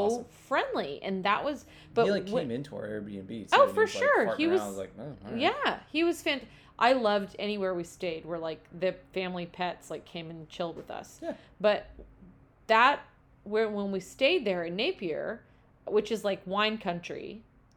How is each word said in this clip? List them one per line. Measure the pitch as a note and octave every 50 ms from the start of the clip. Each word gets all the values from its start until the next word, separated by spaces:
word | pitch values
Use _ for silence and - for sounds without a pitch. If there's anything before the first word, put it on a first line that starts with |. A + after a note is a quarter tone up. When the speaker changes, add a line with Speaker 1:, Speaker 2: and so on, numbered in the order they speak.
| G3+
Speaker 1:
awesome. | G#3+ A#3 A#3+ A#3 - - - -
Speaker 2:
friendly, | - C4 E4 A#4 C5+ A4+ B3+ F3+ C#3 C#3+ -
and | - G3 G3 F#3+ F3+
that | G3 G#3 - -
was, | C#4+ D4 A#3 - - - - - - -
but | A#3 A3+
Speaker 1:
He, | G3
like, | G3+ F#3+ F3+
Speaker 2:
wh- | G3 G#3+
Speaker 1:
came | F3 D#3+ A#2+
into | A2+ C3 C#3+ - G#2
our | - A2
Airbnb, | G#2 G#2+ G#2+ G2+ G#2 G2+ G2 F#2+
too, | G2 A2+ A2+ G2 - -
Speaker 2:
Oh, | B4 C#5+
Speaker 1:
and | B4+
he | -
Speaker 2:
for | G#4 A4
Speaker 1:
was, | - -
like, | - B4
Speaker 2:
sure. | D5 C5+ F#4+ A#3
Speaker 1:
farting | - -
Speaker 2:
He | - D#4
Speaker 1:
around. | E4+ F4+
Speaker 2:
was, | F4+
Speaker 1:
I | -
was | - -
like, | - - - - G2
"Oh, | A#3
all | D3+ B3 G2+ G3 G#3
right." | - A#3
Speaker 2:
yeah, | C#4+ F4+ B4 D5 C5+ B3 - - - -
he | - D#4 E4+
was | E4+ E4 - -
fant-, | D#4+ C#4+ C4 - - - - - - - -
I | - A#3+ C4+
loved | B3+ A3+ G#3 G#3 G3+ G3 F#3 -
anywhere | - G#3 G#3 G#3+ G3+ F#3+ F#3 F#3
we | F3 E3+
stayed | - - - F#3+ F3 D#3+ D#3+ D#3
where, | D#3+ E3+ E3
like, | D#3+ D#3+ D#3+ D#3 - - - E3+
the | F3+ F#3 F3+ F3+ - - -
family | F#3+ F#3 F3+ F3+ F3+ F3
pets, | E3+ - - F#3 F3 - - - -
like, | E3 C#3+ -
came | - - E3+ E3 D#3+
and | E3 E3 D#3 D#3
chilled | - - F3 E3 D#3+
with | D3+ D3+ -
us. | - - - - - -
Speaker 1:
Yeah. | E4 E4 A#3 - - - - -
Speaker 2:
But | F#3 G#3 G3+ - - - - - - - - - - - - - - _ _ _ _
that, | - A3 A3 A#3+ C#4 C#4+ - - - _ _ _ _ _ _ -
where, | G3+ G#3 A3 A3+ G#3+
when | G#3+ G#3 G3+ G3
we | G3 F#3
stayed | F#3 - - - C4 C#4+ F4+ F4+ A#3+
there | G3+ F#3 F3 E3
in | E3+ F3
Napier, | G3 B3 F4+ F#4+ - G3+ E3 D3 C#3+ D3 E3 A3 A#3 - _ - _ _ _ _ _ -
which | - G3+ G#3+ G#3 -
is, | A3+ G3 G3+
like, | G3+ G3 F#3+ -
wine | F3+ F#3+ G#3 G#3+ G#3+ A3
country | A3 - F#3+ F3 E3+ - - D#3 - - - - A3 - _ _ _ _ _ _